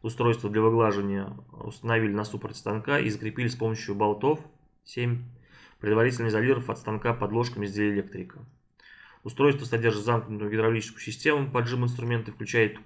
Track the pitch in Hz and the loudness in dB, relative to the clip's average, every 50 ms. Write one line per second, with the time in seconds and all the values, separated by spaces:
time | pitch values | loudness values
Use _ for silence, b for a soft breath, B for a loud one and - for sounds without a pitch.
0 | - 113 117 - 123 117 113 113 - 104 104 107 110 113 113 113 113 110 101 101 | -6 -8 -2 2 2 2 2 2 0 -2 2 4 4 6 6 6 4 4 4 0
1 | 101 98 98 98 98 98 - - - - - - - 113 110 - - 117 117 113 | -2 -2 -2 -4 -4 -6 -10 -14 -18 -20 -18 -12 -12 -12 -12 -8 -2 0 2 2
2 | 110 104 101 104 104 104 - 104 - 107 - - - - 104 110 110 - 139 143 | 2 2 0 0 -2 -4 -6 -8 -8 -8 -12 -8 -6 -6 -6 -4 -2 0 0 0
3 | 131 113 104 104 110 110 107 - 123 117 123 - 110 113 113 110 - - 101 101 | 0 -2 -4 -4 -6 -8 -6 -2 -4 -4 -2 -2 -2 -2 -2 -4 -4 -6 -2 0
4 | 107 107 104 104 - 139 156 156 - - _ _ _ _ _ _ _ - - 127 | 2 2 2 2 2 0 0 0 -4 -18 _ _ _ _ _ _ _ -12 -6 -2
5 | 123 120 123 120 - - - B B B B B B B B B - 104 107 110 | 0 0 0 -2 -4 -10 -16 B B B B B B B B B 0 2 4 4
6 | 117 127 123 120 117 113 107 107 117 127 135 120 117 - - - - - 107 107 | 4 4 2 0 -2 0 2 2 4 4 2 2 2 -4 -6 -6 -4 -6 -6 -2
7 | - 120 117 120 110 101 104 117 123 120 117 110 104 101 98 104 104 104 101 101 | -2 -2 -2 0 -2 -2 0 0 0 0 -2 -6 -6 -6 -2 0 2 2 2 0
8 | 95 - - 92 90 92 - 139 120 - _ _ _ _ _ B B B B B | -2 -4 -8 -12 -12 -12 -14 -20 -20 -20 _ _ _ _ _ B B B B B
9 | B B B B B - 120 - 135 147 139 143 139 - - 113 113 117 107 104 | B B B B B -14 0 4 4 4 4 4 -2 -2 -2 2 2 2 0 2
10 | 104 117 120 113 110 110 107 104 107 104 107 110 110 113 113 113 107 - - - | 0 0 0 0 0 -4 -6 -4 -4 -2 0 2 2 2 2 0 -2 -6 -12 -12
11 | - - - - - 151 151 147 139 127 123 123 117 117 127 123 123 120 120 123 | -10 -10 -10 -2 0 2 2 2 0 0 0 -2 0 0 0 0 0 0 0 -2
12 | 120 117 120 117 110 110 - - 113 - - 117 110 104 - - - | -2 -2 -2 -2 -2 -6 -8 -10 -8 0 4 4 4 4 2 -6 -8